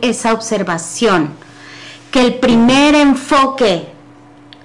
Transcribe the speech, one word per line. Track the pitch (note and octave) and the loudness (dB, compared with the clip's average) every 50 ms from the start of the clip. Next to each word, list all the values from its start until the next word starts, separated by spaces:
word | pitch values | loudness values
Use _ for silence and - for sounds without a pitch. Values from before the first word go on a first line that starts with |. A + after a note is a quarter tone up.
esa | A#3+ B3 A3 - - A3+ A3+ | -4 -4 -4 -2 -2 -2 -2
observación, | A3+ - - A3 G3+ F#3 F3+ E3+ D#3+ - - - - A#3 G#3+ F#3 E3+ D3 D3 - - - - - - - - - - - - - - - - | -2 -4 -4 -4 -4 -4 -4 -6 -6 -8 -10 -6 -2 0 0 2 0 -2 -4 -6 -14 -20 -20 -20 -20 -20 -20 -20 -20 -20 -20 -20 -20 -10 -4
que | - C4 | 0 0
el | B3 A#3+ A#3+ | 2 0 0
primer | - C4 B3+ A#3 A#3 A#3 B3 C4 C#4 C#4+ D4+ D4+ | 0 0 2 2 4 4 4 4 4 4 4 4
enfoque | D4 C#4+ C#4 C4 C4 - - D4+ C#4 C#4 C#4 - - A#3+ G3+ F3 E3 - - - - - - - - - - - - - - - - - | 4 4 2 2 0 0 0 2 2 2 0 0 0 0 0 0 -2 -6 -10 -20 -20 -20 -20 -20 -20 -20 -20 -20 -20 -20 -20 -20 -20 -20